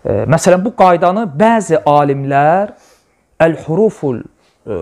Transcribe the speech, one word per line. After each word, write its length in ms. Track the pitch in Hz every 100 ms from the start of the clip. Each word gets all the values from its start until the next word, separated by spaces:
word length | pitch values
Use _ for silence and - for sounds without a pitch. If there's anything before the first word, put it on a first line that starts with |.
e, 60 | - 101
məsələn, 400 | 113 160 - 180
bu 100 | 202 -
qaydanı 500 | 190 175 175 190 226 143
bəzi 420 | 214 233 180 160
alimlər 920 | - 147 143 139 139 139 147 180 208 - _ _ _ _ _ _
əl-huruful, 800 | 165 156 - 165 220 - 143 123
e, 520 | - _ _ _ - 98